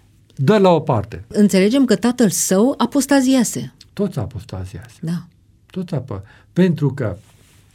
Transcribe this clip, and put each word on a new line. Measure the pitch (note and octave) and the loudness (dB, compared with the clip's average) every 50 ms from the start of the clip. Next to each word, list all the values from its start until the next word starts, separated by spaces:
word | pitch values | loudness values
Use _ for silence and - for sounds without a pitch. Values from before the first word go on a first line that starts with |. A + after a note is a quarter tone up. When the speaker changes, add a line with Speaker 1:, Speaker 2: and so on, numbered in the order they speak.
| _ _ _ _ _ _ _ | _ _ _ _ _ _ _
Speaker 1:
dă | - C3+ C3+ G#3+ G#3+ | -2 0 2 4 4
la | G3 F#3 | 6 4
o | F3 D#3+ | 4 4
parte. | D#3 - C3+ G#2+ F#2+ - - E2+ - _ | 2 0 -2 -2 -2 -6 -10 -16 -16 _
Speaker 2:
Înțelegem | - - G#3 G3 - F#3+ F#3 G#3 A#3 C#4 C4+ | 0 2 2 4 4 4 2 4 4 2 2
că | A#3+ G#3 | 2 2
tatăl | F#3 - A#3+ B3 B3 B3 F#3+ | 0 0 -2 0 2 0 0
său | C#3+ - - - F#3+ F#3+ A3 C4 - | 0 -2 -2 0 2 2 2 2 2
apostaziase. | - - A3+ - C#4+ C4 - D4 C#4 B3+ B3+ C4 C4 A3 - - C3 - C3 _ _ - _ _ | 0 -4 -2 0 -2 0 2 2 2 4 2 2 2 2 0 -4 -8 -10 -10 _ _ -20 _ _
Speaker 1:
Toți | - G3+ G3 - C#3+ | -6 -6 -4 -4 -6
apostaziase. | G#2+ F#2 - F#2+ - - - F#2 F#2 F#2 - - - - - - | -8 -6 -8 -14 -14 -12 -12 -12 -12 -12 -14 -16 -18 -18 -18 -12
Speaker 2:
Da. | - D#3+ E3+ E3+ - - _ _ _ _ _ _ _ | -8 -6 -6 -6 -8 -12 _ _ _ _ _ _ _
Speaker 1:
Toți | _ - F#3 F#3 F3+ - | _ -10 -10 -8 -6 -6
apă-, | C#3 A2+ - G#2+ F#2+ F#2+ - - - _ _ _ | -6 -6 -6 -10 -12 -12 -16 -20 -20 _ _ _
pentru | - F3+ F#3+ D#3+ D3 D3 C#3 | 2 2 2 2 0 0 -2
că | B2+ - B2+ G#2 F2+ - - _ _ _ _ _ _ _ _ _ | -2 -2 -4 -6 -6 -8 -14 _ _ _ _ _ _ _ _ _